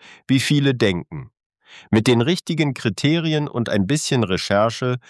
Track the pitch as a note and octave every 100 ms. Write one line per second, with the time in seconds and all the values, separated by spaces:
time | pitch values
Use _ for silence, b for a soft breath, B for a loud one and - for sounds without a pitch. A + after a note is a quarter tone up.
0 | B B B C3 - C#3+ C#3 B2 G#2+ F2
1 | - D2+ - _ _ _ B B B A2
2 | A#2+ A#2+ B2 F3+ - D#3 D3 B2+ A2+ -
3 | C#3+ E3 D#3+ D3+ D3 B2 A2 G2+ F#2 D3+
4 | - C3 F#2+ F2+ - G2+ A2+ - B2+ B2